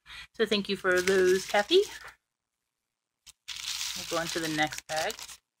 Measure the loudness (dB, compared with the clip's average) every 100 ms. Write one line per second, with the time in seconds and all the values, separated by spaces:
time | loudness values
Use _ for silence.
0 | -20 -18 -10 -2 0 0 0 -2 2 2
1 | 4 4 4 4 2 0 4 4 4 -2
2 | -18 -20 _ _ _ _ _ _ _ _
3 | _ _ -20 -18 -14 -10 -8 -6 -6 -6
4 | -4 -4 -2 -2 -2 0 0 -2 -6 -4
5 | -4 -6 -12 -18 _ _